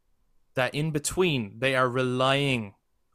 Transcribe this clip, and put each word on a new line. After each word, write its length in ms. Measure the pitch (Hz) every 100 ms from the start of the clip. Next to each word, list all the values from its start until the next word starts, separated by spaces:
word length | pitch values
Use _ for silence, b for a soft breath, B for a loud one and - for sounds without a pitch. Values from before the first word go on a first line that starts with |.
| _ _ _ _ _
that 220 | - 127 139
in 160 | 156
between, 640 | 151 147 - 185 143 104 110
they 160 | 131 131
are 140 | 127
relying 840 | 123 127 123 131 139 143 127 107 - _ _ _